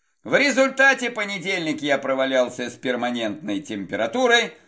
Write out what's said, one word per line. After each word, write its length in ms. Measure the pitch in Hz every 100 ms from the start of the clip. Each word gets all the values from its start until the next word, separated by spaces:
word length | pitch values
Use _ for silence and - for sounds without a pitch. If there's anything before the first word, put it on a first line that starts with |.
| _ _
В 120 | - 170
результате 760 | 285 233 269 269 269 262 247
понедельник 720 | 220 202 196 175 185 156 143
я 160 | 143 139
провалялся 720 | 135 131 135 131 123 - 120
с 40 |
перманентной 880 | 120 131 123 120 120 110 101 110 98
температурой, 920 | - 107 90 98 117 254 254 233 220 -